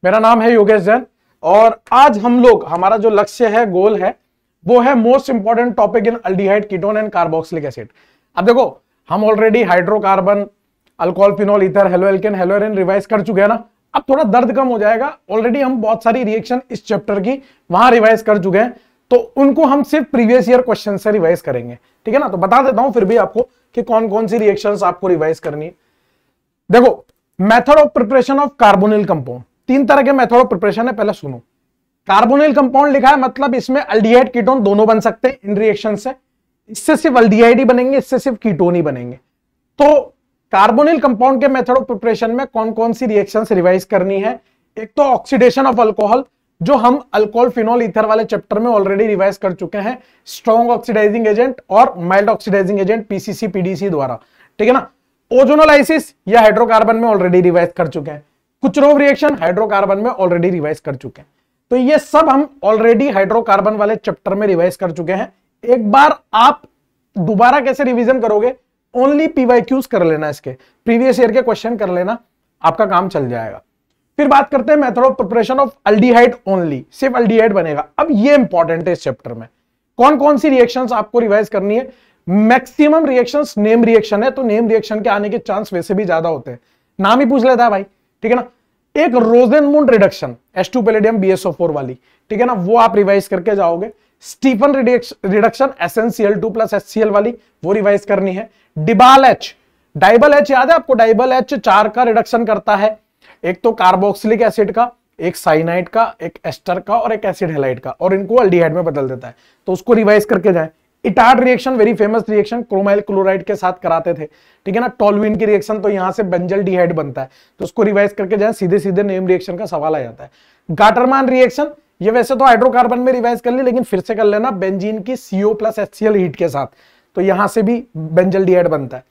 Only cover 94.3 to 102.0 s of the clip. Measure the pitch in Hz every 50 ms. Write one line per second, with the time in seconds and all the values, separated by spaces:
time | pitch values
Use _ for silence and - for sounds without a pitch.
94.3 | - _ - 269 262 196 254 285 285 269 262 233 247 240 240 - - _ - 196
95.3 | 185 214 208 233 226 - 262 269 - _ 170 175 - 233 220 233 - - 226 202
96.3 | 214 196 170 226 190 226 220 208 - 202 - _ - 220 220 214 202 202 208 226
97.3 | 240 233 _ _ _ _ - 165 202 220 202 202 202 202 202 - 208 190 190 196
98.3 | 185 190 220 - _ _ _ _ _ - 156 160 226 190 247 254 269 269 269 254
99.3 | 202 - - - - _ _ _ _ _ _ _ _ 151 160 190 220 233 254 302
100.3 | 285 285 285 285 269 254 254 269 330 330 - - 262 220 226 226 226 202 247 262
101.3 | 262 262 254 - 285 240 - - 185 202 214 220 214 233